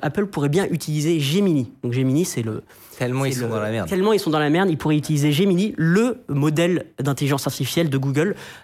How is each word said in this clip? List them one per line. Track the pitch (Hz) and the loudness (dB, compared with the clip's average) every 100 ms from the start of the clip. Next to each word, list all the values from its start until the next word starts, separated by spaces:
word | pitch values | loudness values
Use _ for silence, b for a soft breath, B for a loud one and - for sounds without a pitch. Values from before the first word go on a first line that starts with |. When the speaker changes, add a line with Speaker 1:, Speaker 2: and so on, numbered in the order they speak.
Speaker 1:
Apple | 151 170 202 | -4 -2 -4
pourrait | 165 143 | -2 0
bien | 165 196 | 2 0
utiliser | 165 - 151 151 170 | -2 -4 -2 0 0
Gemini. | 139 175 196 151 117 - | 0 2 2 2 -2 -6
Donc | 123 | -4
Gemini, | 123 131 139 | 0 2 2
c'est | 185 131 | 0 -2
le, | 113 110 - B B - | -6 -6 -10 B B -8
Speaker 2:
Tellement | 123 127 | -4 -2
Speaker 1:
c'est | 135 | -2
Speaker 2:
ils | 120 | -2
sont | 117 | -4
Speaker 1:
le, | |
Speaker 2:
dans | 110 | -2
la | 107 | -2
merde. | 113 160 | -4 -2
Speaker 1:
tellement | 185 208 | 0 2
ils | 208 | 2
sont | 175 | 2
dans | 156 | 0
la | 147 | 2
merde, | 160 196 | 2 2
ils | 156 | 0
pourraient | 156 151 | 0 0
utiliser | 143 151 147 | 2 2 2
Gemini, | 143 202 175 208 - | 2 2 2 0 0
le | 165 180 247 226 - | 2 4 2 0 -4
modèle | 143 151 151 170 165 - - | 0 0 2 2 0 -4 -6
d'intelligence | 139 131 139 143 143 | -4 -2 0 0 -2
artificielle | - 131 - 165 | -4 -4 0 0
de | 135 | 0
Google, | 135 135 185 - B B | 0 0 0 -2 B B